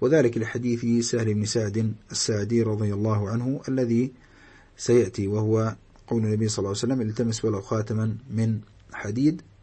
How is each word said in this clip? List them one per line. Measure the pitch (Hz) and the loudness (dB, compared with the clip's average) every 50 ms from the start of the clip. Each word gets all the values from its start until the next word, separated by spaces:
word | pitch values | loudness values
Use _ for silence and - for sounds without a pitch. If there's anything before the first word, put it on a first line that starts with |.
وذلك | - 127 160 156 123 117 117 | 2 4 4 4 4 4 2
لحديث | 113 110 - - 120 123 123 120 117 120 117 117 117 117 - | -2 -4 -4 -4 -4 -2 -2 -2 0 0 2 2 2 2 0
سهل | - 117 113 110 104 | -2 0 0 0 0
بن | 104 101 | 0 -2
سعد | 104 - 117 110 101 101 113 110 110 110 - - - | 0 0 0 0 0 0 0 -2 -2 -2 -6 -10 -10
الساعدي | 113 - - - 113 104 101 107 117 117 110 | -6 -4 -2 -2 0 -2 0 0 2 2 2
رضي | 110 107 107 110 104 101 | 2 0 0 -2 -2 0
الله | 101 107 110 107 104 104 98 | 0 0 0 0 0 0 -2
عنه | 117 117 120 127 139 - - | -4 -4 -4 -4 -4 -4 -4
الذي | - 131 131 127 117 117 117 127 139 - - - - - - - - - - - - _ | -4 -2 0 0 2 2 2 2 0 -4 -10 -20 -20 -20 -20 -20 -20 -20 -20 -20 -20 _
سيأتي، | - - - 117 123 113 120 - 110 98 | -6 0 4 4 4 4 2 0 -4 -2
وهو | 98 104 107 110 110 110 110 110 113 110 - - - - - - | -2 0 0 2 2 2 2 2 0 -2 -6 -12 -20 -20 -20 -6
قول | - 120 117 110 | -4 -2 0 2
النبي | 107 107 107 110 | 2 2 2 0
صلى | 107 - 110 | 0 0 -2
الله | 98 98 | -2 -2
عليه | 101 104 120 117 135 | -2 -2 0 0 0
وسلم: | 127 | 0
"التمس | 110 110 107 - 120 113 110 - - | 0 -2 -2 0 0 0 0 0 0
ولو | 113 104 98 | -2 -2 -2
خاتما | 101 - 117 110 107 - 110 107 110 110 107 110 - - | -2 -2 -2 -2 -2 -2 -2 -2 0 -2 -2 -6 -8 -6
من | 113 110 113 113 110 104 - - - - - - - | -2 0 2 2 0 0 -4 -10 -20 -20 -20 -16 -14
حديد"، | - - 101 110 127 143 156 175 170 - - - - | -10 -8 -6 -2 2 2 2 2 0 -6 -18 -20 -20